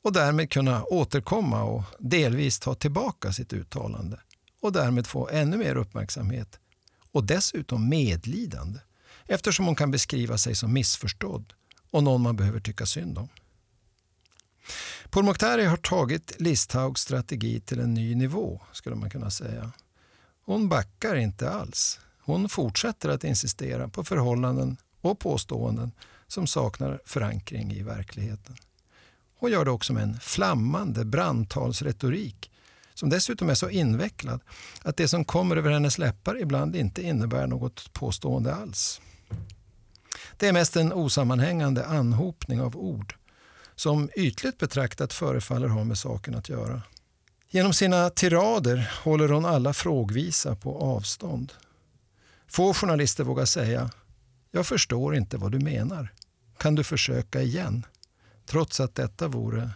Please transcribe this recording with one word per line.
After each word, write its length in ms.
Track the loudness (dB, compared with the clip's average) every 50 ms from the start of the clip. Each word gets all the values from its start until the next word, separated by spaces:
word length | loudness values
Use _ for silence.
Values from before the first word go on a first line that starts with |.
och 100 | _ 2
därmed 380 | 4 4 4 6 4 2 2 2
kunna 340 | 2 2 4 4 4 2 0
återkomma 760 | 0 2 2 2 2 0 -2 0 2 0 2 2 2 2 0
och 200 | 0 0 -2 -4 -4 -6 -8 -8
delvis 600 | -2 0 2 4 4 4 4 2 2 2 0 0
ta 160 | -2 -2 -4
tillbaka 580 | 0 -2 -2 0 0 -2 -2 -4 _ -4 -4
sitt 200 | -4 -4 -6 -6
uttalande 680 | -6 -8 -8 -6 -8 -6 -6 -6 -6 -6 -8 -8 -10 -12 _ _ -20 _ _ _ _ _
och 120 | -4 0
därmed 340 | 0 2 2 4 2 2 0
få 220 | -2 -4 -4 -4 -2
ännu 280 | 0 0 2 2 2
mer 180 | 0 0 0 0
uppmärksamhet 840 | -2 -2 -4 -4 -6 -6 -6 -6 -4 -2 -2 -2 -4 -6 -10 -14 -20 _ _ _ _ _ _ _ _ _ _
och 120 | _ -2 0
dessutom 640 | 2 0 2 0 0 -2 -4 -6 -2 -2 0 2 2
medlidande, 920 | 2 4 4 2 2 0 -2 -4 -4 -4 -4 -6 -8 -8 -8 -8 -10 -10 -14 _ _ _ _ -20 -20 -20 _
eftersom 400 | -2 -2 0 2 0 2 2 2
hon 80 | 2 2
kan 160 | 2 2 2
beskriva 480 | 2 0 0 0 0 -2 0 0 0 0
sig 160 | 0 0 0
som 180 | -2 0 2
missförstådd 800 | 2 2 2 2 0 0 -2 -6 -6 _ -8 -6 -6 -8 -8 _ -20 _ _ _ -20 -20 _ _
och 120 | 2 4
någon 200 | 4 4 4 4
man 140 | 4 2 2
behöver 240 | 2 2 2 0 0
tycka 260 | -4 -4 -6 -4 -2
synd 320 | -2 -2 -2 -4 -6 -6 -8
om. 100 | -8 -10 _ -20 _ _ _ _ _ _ _ _ _ _ _ _ _ _ _ _ _ _ -20 _ -20 _ _ _ _ -14 -12 -12 -10 -12 -14 -14 -14 -2
Pourmokhtari 540 | 2 4 4 4 4 2 2 2 4 4 4
har 120 | 4 2
tagit 640 | 2 0 -2 0 0 2 0 0 -4 -4 -10 -8 -2
Listhaugs 600 | 0 2 2 2 2 0 0 0 0 0 0 -2
strategi 600 | -2 0 -2 -2 -2 -4 -6 -4 -2 -2 -2 -4
till 200 | -4 -6 -4 -2
en 140 | 0 0 0
ny 200 | 0 0 0 0
nivå, 460 | 0 0 0 0 -2 -4 -4 -6 -8 -12 -16
skulle 240 | -18 -12 -10 -8 -8
man 140 | -6 -6 -8
kunna 200 | -8 -6 -6 -6
säga. 420 | -6 -6 -6 -8 -8 -8 -10 -12 -14 -16 _ _ _ _ _ _ _ _ _ _ _ _ _
Hon 240 | -4 -2 0 2 2
backar 480 | 2 2 0 -2 -6 _ -2 0 2
inte 340 | 2 2 0 0 -2 -4 -4
alls. 500 | -2 -4 -8 -6 -4 -2 -2 -2 -2 -6 -12 -20 _ _
Hon 280 | _ -2 0 0 0 0
fortsätter 600 | 0 0 -2 0 0 0 -2 -2 -4 _ -2 -2
att 160 | -2 0 0
insistera 640 | 0 0 0 0 -2 -4 -4 -4 -6 -4 -4 -6 -6
på 160 | -6 -8 -4
förhållanden 720 | -2 0 2 2 2 2 2 2 0 0 0 0 -2 -4 -6 _ _ _ _
och 180 | -2 -2 -2 0
påståenden 760 | -2 -2 -2 -2 -2 -4 -4 -2 -2 -2 -2 -2 -4 -6 -8 _ -20 -20 -20 -20 _
som 200 | _ -6 -2 -2
saknar 540 | 0 0 0 0 -2 -2 -4 -4 -4 -4 -8 -10
förankring 680 | -6 -4 -2 -2 -2 -4 -6 -8 -8 -8 -8 -6 -6
i 100 | -6 -6
verkligheten. 760 | -6 -8 -8 -8 -10 -10 -8 -8 -6 -6 -8 -10 -12 -18 -20 -20 -20 _ _ _ _ _ _ _ -20 _ _ _ _ _ _
Hon 140 | _ -2 0
gör 140 | 2 2 2
det 60 | 2
också 220 | 2 0 0 -2
med 100 | 0 0
en 180 | 0 -2 -2 -4
flammande 840 | -4 -2 0 2 2 2 2 2 2 2 2 0 -2 -2 -2 -2 -2
brandtalsretorik 1500 | 0 0 0 0 2 0 0 -2 -2 -2 -2 -2 -2 -2 -2 -2 -2 -4 -2 -2 -2 -2 -2 -4 -8 -10 -14 -18 -20 _ _ _ -20 -20 _ -20 _ _
som 160 | -2 0 2
dessutom 400 | 4 4 2 0 0 0 2 2
är 40 | 2
så 160 | 2 0 0
invecklad 720 | 0 2 2 4 2 2 0 -2 -4 -8 -6 -6 -6 -6 _ _ -20 -20 -20 -18 -18 -8
att 140 | -6 -6 0
det 120 | 2 2 2
som 160 | 4 2 0
kommer 320 | 2 2 2 2 4 2
över 140 | 4 4 4
hennes 280 | 4 4 4 2 2 2
läppar 420 | 0 0 0 -2 _ -4 -4 -2
ibland 360 | -2 0 0 0 0 0 0
inte 260 | 0 -2 -2 -2 -4
innebär 440 | -4 -2 0 0 0 0 0 0 0
något 460 | -2 -2 -2 -4 -6 -6 -8 -18 -14
påstående 640 | _ -6 -4 -4 -4 -2 -2 -2 0 0 0 -2 -2
alls. 460 | -4 -6 -8 -4 -4 -4 -4 -4 -6 -12 -20 -20 -20 _ _ -12 -10 -10 -14 -16 -20 -20 -20 _ -20 -20 _ -20 -20 _ _ -12 -12 -12 -18 -6
Det 120 | 0 2 4
är 40 |
mest 240 | 6 6 4 4 4
en 160 | 4 2 2
osammanhängande 960 | 2 0 0 2 2 4 4 4 4 4 4 4 2 2 2 2 2 0 0
anhopning 720 | 0 0 2 4 4 4 4 2 0 -2 _ -6 -2 -2 0
av 160 | 0 -2 -4
ord 380 | -4 -6 -4 -4 -6 -6 -10 -14 -18 _ _ _ _ _ -20 -20 -20 -20 -20 _
som 360 | -4 0 2 2 2 0 0 -2
ytligt 420 | 0 0 0 0 0 -4 -4 -2 _
betraktat 540 | -4 -2 0 0 -2 -2 -2 -4 -4 -4
förefaller 560 | -4 -2 -2 0 0 -2 -2 -2 -2 -2 0 0
ha 160 | 0 0 0
med 140 | 0 -2 -2
saken 360 | -4 -4 -6 -6 -6 -6 -8
att 140 | -8 -6 -6
göra. 340 | -6 -6 -6 -6 -6 -8 -8 -12 -20 -20 _ _ _ _ _ _ _ _ _ _
Genom 220 | 0 2 4 4
sina 380 | 4 4 4 4 4 4 4 2
tirader 840 | 2 2 4 4 6 6 4 4 2 2 2 2 2 2 0 -2 -4 -4
håller 260 | 0 2 4 4 4 4
hon 160 | 4 4 4
alla 280 | 2 2 4 2 2
frågvisa 840 | 0 0 0 0 2 2 0 0 0 -2 -2 0 0 0 0 0 -2
på 220 | -4 -4 -8 -4 -2
avstånd. 760 | 0 0 0 0 0 -2 -4 -4 -4 -6 -6 -6 -6 -8 -12 -20 -20 _ _ _ _ _ _ _ _ _ _ _ _ _ _ _ _ _
Få 260 | 2 4 4 4 4
journalister 500 | 4 2 2 4 4 4 2 2 2 0
vågar 200 | 0 0 0 2
säga: 460 | 2 2 2 2 0 0 0 -2 -4 -6 -10 _ _ -20 _ _ _ _ _ _ _
"Jag 160 | -2 0 0
förstår 500 | 2 2 0 0 0 0 -2 0 0 2
inte 200 | 0 0 0 -2
vad 160 | -4 -2 -2
du 60 | 0 0
menar. 560 | 0 0 0 -2 -2 -2 -4 -6 -8 -10 -12 -16 -20 _ _ _ _ _ _ _
Kan 160 | 0 2 2
du 100 | 2 2
försöka 580 | 0 0 0 0 0 0 -2 -2 -2 -2 -2
igen?" 440 | -2 0 -2 -2 -2 -2 -2 -4 -4 -8 _ -20 -20 _ _ _ _ -20 _ _ _
Trots 340 | -2 0 0 0 0 0 0
att 140 | 0 -2 0
detta 340 | -2 -4 -4 -4 -4 -4 -4
vore 420 | -2 -2 -4 -2 -2 -2 -4 -4 -8